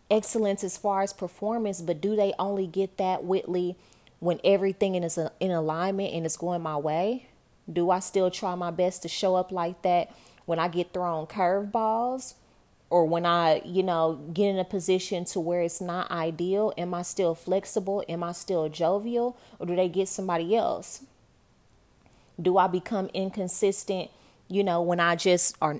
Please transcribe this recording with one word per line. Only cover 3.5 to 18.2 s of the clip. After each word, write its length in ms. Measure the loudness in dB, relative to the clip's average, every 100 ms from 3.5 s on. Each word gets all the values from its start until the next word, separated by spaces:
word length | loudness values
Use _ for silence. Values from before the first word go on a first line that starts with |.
| -2 -2 -4 -16 _ _ _
when 200 | -2 2
everything 520 | 4 4 2 0 0 0
is 220 | -2 -2 -4 -2
in 120 | 0
alignment 600 | 0 0 0 -2 -2 -2
and 120 | -4 -4
it's 120 | -4
going 240 | -2 -2
my 160 | -2 -2
way? 500 | 0 0 0 -2 -8 _ _ _ -6
Do 180 | 0 2
I 80 | 2
still 320 | 2 0 0
try 240 | 0 -4 -4
my 160 | -4
best 300 | 0 0 0
to 40 | -8
show 280 | -2 2 2
up 160 | 0
like 300 | -2 -4 -2
that 280 | 2 2 2 -8 -20 -14 -4
when 140 | -2
I 80 | 0
get 260 | -2 -2
thrown 340 | -2 -2 -2 -4
curveballs? 1080 | 0 2 2 0 -2 0 0 -2 -4 -8 -16 _ _ _ _ _
Or 160 | 4 4
when 200 | 2 2
I, 360 | 4 4 4
you 200 | 2 0
know, 360 | 2 2 2 0 -4
get 160 | 0 2
in 100 | 2
a 60 | -2
position 580 | -2 2 2 0 -4 -2
to 140 | -2
where 220 | 0 0
it's 180 | 0 -2
not 320 | -4 -4 -4
ideal, 600 | -2 -2 -2 0 2 0 -2
am 160 | -4
I 100 | -4
still 300 | -4 0 0
flexible? 680 | 0 0 -2 0 -4 -2 -4 -4
Am 120 | -6